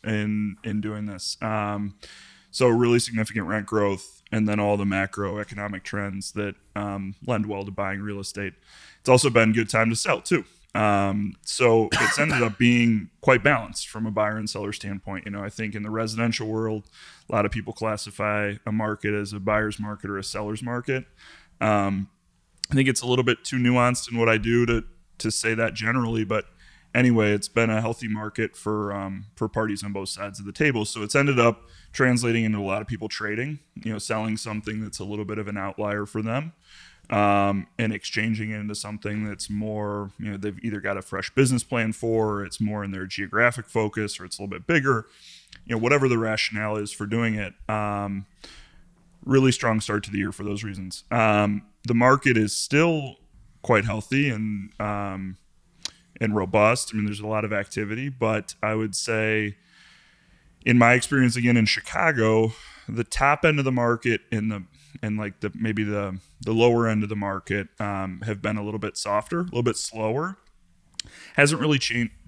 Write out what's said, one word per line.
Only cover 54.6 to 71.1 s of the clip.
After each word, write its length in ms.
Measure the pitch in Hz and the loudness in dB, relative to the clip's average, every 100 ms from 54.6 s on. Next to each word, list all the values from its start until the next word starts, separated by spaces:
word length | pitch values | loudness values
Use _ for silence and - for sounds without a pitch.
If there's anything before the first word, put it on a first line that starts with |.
| 104 - | -8 -6
um, 580 | 104 101 101 98 95 92 _ _ _ _ - - _ - | -4 -4 -6 -6 -10 -12 _ _ _ _ -16 -16 _ -4
and 120 | 113 104 | 0 0
robust. 560 | 92 107 107 123 - | 2 4 6 4 -2
I 20 | 107 | -2
mean, 100 | 104 | -2
there's 140 | 104 | -4
a 80 | 104 | -4
lot 160 | 107 | -2
of 80 | 107 | -2
activity, 560 | 104 101 - 104 113 139 | -2 -4 -6 -6 -6 -6
but 480 | 131 110 107 - - | -2 0 0 -4 -6
I 120 | 107 110 | -2 -2
would 200 | 110 95 | -2 -4
say 600 | - 110 110 107 104 101 _ _ - _ _ _ _ _ _ _ 120 | -2 0 0 0 -2 -6 _ _ -20 _ _ _ _ _ _ _ 4
in 120 | 120 | 6
my 160 | 120 | 8
experience, 420 | 123 - 139 127 123 | 6 4 2 4 4
again, 220 | 120 120 | 4 4
in 80 | 110 | 4
Chicago, 880 | - - - 170 135 113 110 110 - - - - | 0 -4 0 2 4 4 4 2 -2 -16 -20 -10
the 160 | 110 | -6
top 400 | 117 - 139 151 | -4 2 2 4
end 140 | 165 147 | 2 2
of 60 | 135 | 2
the 60 | |
market 500 | 123 120 117 123 113 - | 2 2 0 0 -2 -2
and 200 | 110 107 | -2 -2
the, 120 | 104 90 _ - - | -4 -10 _ -20 -8
and, 160 | 107 107 | -4 -4
like, 220 | 104 - | -6 -6
the, 120 | 104 - | -8 -4
maybe 280 | 110 107 | -2 0
the, 360 | 107 104 101 92 - - | 0 -2 -4 -8 -14 -10
the 100 | 113 | 0
lower 360 | 113 120 117 117 | 6 6 6 4
end 140 | 107 | 2
of 80 | 104 | 0
the 60 | 107 | -4
market, 540 | 101 98 - 101 98 - | -4 -6 -4 -4 -4 -6
um, 420 | 104 98 95 90 104 | -6 -4 -6 -8 -8
have 160 | 101 | -6
been 140 | 107 107 | -4 -4
a 60 | |
little 160 | 104 107 | -6 -6
bit 180 | 104 - | -6 -6
softer, 420 | 104 104 - 170 | -2 -2 -2 -4
a 40 | 180 | -4
little 180 | 120 | 0
bit 140 | 120 110 | 0 0
slower. 600 | - 113 110 123 175 196 _ _ _ _ _ - - | -6 -4 -2 -2 -4 -8 _ _ _ _ _ -18 -18